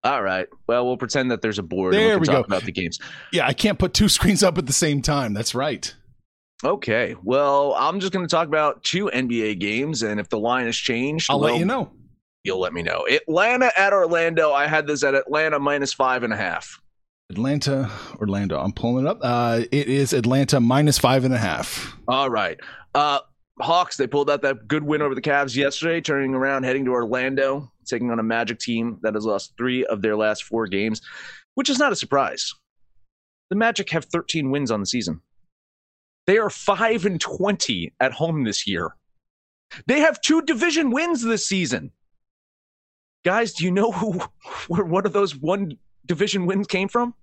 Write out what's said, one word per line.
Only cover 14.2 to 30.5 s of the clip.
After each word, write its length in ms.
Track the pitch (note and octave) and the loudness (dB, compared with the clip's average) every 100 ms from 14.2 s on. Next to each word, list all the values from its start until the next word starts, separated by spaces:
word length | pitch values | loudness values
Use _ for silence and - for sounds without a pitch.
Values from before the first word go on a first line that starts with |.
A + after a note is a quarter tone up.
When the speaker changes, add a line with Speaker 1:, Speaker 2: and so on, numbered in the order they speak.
| E3 E3 D#3 | 2 2 2
Speaker 1:
I 140 | C#3 D3 | 2 2
had 200 | D#3 D3 | 0 0
this 160 | D3 | 0
at 100 | C#3 C3+ | 2 2
Atlanta 440 | C3+ D3+ D#3 D3+ | 0 0 0 0
minus 340 | C#3+ C#3+ C3+ | 0 0 -2
five 300 | - C3 B2+ | 0 2 2
and 80 | A#2+ | -2
a 60 | G#2 | -2
half. 420 | F#2+ E2 - - _ _ _ _ _ | -2 -4 -10 -20 _ _ _ _ _
Speaker 2:
Atlanta, 600 | F#2+ B2 C#3+ C#3+ C#3 B2+ - - - | -4 -2 0 0 -2 -2 -8 -16 -6
Orlando. 420 | G#2 G2 G2 D#2 | -4 -2 -2 -2
I'm 140 | E2+ | -4
pulling 320 | - A#2+ B2 C#3 | -2 -2 0 0
it 40 | |
up. 100 | - | -2
Uh, 400 | B2+ A#2+ A#2+ A#2 A#2 | 0 0 2 0 0
it 160 | C#3 C#3 | -2 0
is 260 | C#3 C3+ | 0 2
Atlanta 460 | C#3 A2+ C3 C3+ C#3 | 2 2 2 4 4
minus 400 | A#2 C3+ D3+ C3+ | 4 4 4 4
five 240 | B2 C3+ B2+ | 4 4 2
and 80 | |
a 40 | B2 | 0
half. 600 | G#2+ C#2+ - - - - - | 0 -2 -4 -8 -10 -10 -2
Speaker 1:
All 220 | C3 C#3 | 0 0
right. 300 | A2+ F#2+ D#2+ - - - | 0 -2 -4 -16 -20 -4
Uh, 260 | - D3 C#3+ - _ _ - | 0 2 0 -4 _ _ -8
Hawks, 380 | - E3+ F3 - | 0 2 2 -2
they 100 | B2+ | 0
pulled 220 | C#3+ C#3+ | 2 2
out 120 | C#3+ | 2
that 240 | C#3 B2 G#2+ | 0 -2 -2
good 160 | D3+ | -2
win 180 | D3 D3+ | 0 0
over 140 | D3 C3 | 0 -2
the 60 | |
Cavs 340 | D3+ C#3+ C#3 A#2+ | 0 0 0 0
yesterday, 440 | C#3 - E3 E3 | 0 0 -2 -2
turning 320 | D#3+ C#3 C3+ C3 | 0 -2 0 0
around, 280 | C3+ C#3 | 0 0
heading 220 | C3 C3 B2+ | 0 0 0
to 60 | |
Orlando, 800 | B2 A#2 B2+ B2+ C3+ C3+ C#3 C#3 _ - | 0 0 -2 0 0 0 -2 -8 _ -6
taking 260 | A#2+ B2 | -4 -2
on 80 | A2+ | -2
a 40 | |
Magic 360 | A2+ A2+ A2+ A#2 | 0 0 -2 -4
team 400 | - A#2 A#2 G#2 | -4 -2 -4 -4
that 140 | A2 G#2+ | -4 -2
has 100 | A2 | -2
lost 280 | G2+ - - | -2 -4 -6
three 260 | B2 B2+ B2 | -2 -2 -2
of 160 | G#2+ | 0
their 140 | G#2+ G#2+ | 0 2
last 280 | G#2+ G#2+ | 0 0
four 240 | - | -4